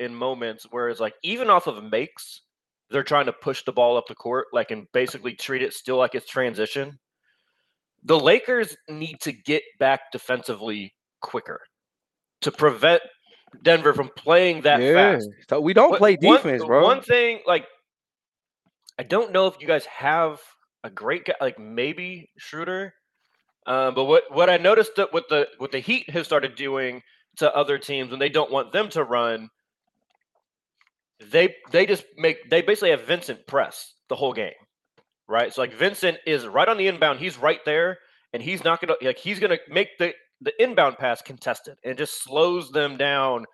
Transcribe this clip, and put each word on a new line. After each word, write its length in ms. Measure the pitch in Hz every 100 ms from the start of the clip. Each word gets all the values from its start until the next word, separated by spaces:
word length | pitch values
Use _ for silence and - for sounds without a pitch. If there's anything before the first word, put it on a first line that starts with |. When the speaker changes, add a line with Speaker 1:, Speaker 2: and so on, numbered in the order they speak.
Speaker 1:
in 120 | 123
moments, 520 | 120 127 127 117 110 -
where 180 | 120 120
it's 100 | 110
like, 140 | 110 -
even 260 | 170 233 240
off 200 | 180 160
of 140 | 107
makes, 560 | 107 110 151 - - - _ _ _ _ _
they're 120 | 135
trying 220 | 127 147 131
to 60 |
push 320 | - 135 131
the 80 | -
ball 240 | 123 120 120
up 100 | -
the 60 | 110
court, 320 | 120 127 -
like, 180 | 123 110
and 140 | 110 95
basically 420 | 127 123 135 120
treat 280 | 110 - 131
it 100 | 127
still 240 | - 127 127
like 180 | 123 127
it's 100 | -
transition. 720 | 135 127 104 107 139 139 139 _ _ _ _ _ _ _ _ _ _
The 140 | 120 156
Lakers 580 | 143 233 247 247 202 - -
need 320 | 151 160 151
to 120 | -
get 300 | 113 143 151 - -
back 340 | 135 135 -
defensively 840 | 123 - 123 - 107 110 107 95 _ _ _
quicker 380 | - - - - - _ _ _ _ _ _ _
to 100 | -
prevent 500 | - 151 113 151 170 - _ _ _ _ 123
Denver 320 | 165 165 147
from 160 | 139 131 -
playing 460 | 151 170 180 160
that 180 | 143 143
Speaker 2:
Yeah. 320 | 131 175 202
Speaker 1:
fast. 140 | 147 104 - -
Speaker 2:
So 120 | 143
we 120 | 156
don't 180 | 202 277
Speaker 1:
What, 80 | -
Speaker 2:
play 180 | 208 190
Speaker 1:
one, 160 | 196 262
Speaker 2:
defense, 260 | 175 123
bro. 200 | 101 131
Speaker 1:
one 160 | 190 269
thing, 400 | - 240 233 226 -
like, 200 | 170 - _ _ _ _ _ _ _ _ _ _ _ _ -
I 40 |
don't 280 | 120 196 220
know 140 | 185 190
if 80 | -
you 60 | 151
guys 200 | 151 -
have 540 | - 139 160 160 147 - _ _ _
a 60 | 110
great 340 | 98 110 170
guy, 100 | 185 -
like, 180 | 131 113
maybe 720 | 107 117 139 175 180 185 - _
Schroeder. 540 | - 156 165 185 196 _ _ _ _ _ _ _ 123
Um, 280 | 131 131 127
but 80 |
what, 180 | 135 160 -
what 180 | 143 175
I 100 | 175
noticed 340 | 180 220 214 -
that 160 | 196
what 160 | 165 -
the, 200 | 151 143 -
what 140 | 131
the 80 | 131
Heat 280 | 120 247 -
have 140 | 165
started 300 | 151 151 135
doing 480 | 120 139 135 127 123 - _ _ -
to 140 | 151 143
other 220 | 143 139
teams 320 | - 139 123
when 100 | 135
they 80 | 143
don't 240 | 156 143
want 200 | 135 113
them 160 | 180 208
to 120 | 165
run, 460 | 123 120 117 113 110 _ _ _ _ _ _ _ _ _ _ _ _ _ _ _ _ _
they, 340 | 104 156 180 - -
they 140 | 170 196
just 180 | 190 - -
make, 320 | 160 156 127
they 120 | 165
basically 280 | 175 214 180
have 140 | 139 113
Vincent 400 | 170 - 110 -
press 480 | 139 107 - - _ -
the 80 | 123
whole 160 | 139
game, 200 | 240 95 - _ _ _ _ _ _ -
right? 240 | 113 120
So, 100 | 131
like, 100 | 120
Vincent 440 | 113 185 202 180 165 160
is 200 | 147 113
right 220 | 117 185
on 80 | 214
the 100 | 190
inbound. 300 | 170 156 131
He's 200 | 180 127
right 220 | 147 160
there, 340 | 151 156 175 180 _ _ _
and 100 | 120
he's 200 | 131 185
not 180 | 165 165
gonna, 140 | 170 143
like, 160 | 127 123
he's 220 | 175 196
gonna 180 | 202 165 -
make 200 | 170 202 -
the, 160 | 175 - _ _
the 100 | 147 -
inbound 360 | 254 185 143 -
pass 240 | 131 117
contested 540 | - 131 131 113 - 135
and 120 | 123 127
just 260 | 151 -
slows 480 | 127 143 175 180 135
them 260 | 147 143 131
down 500 | 143 143 135 120 113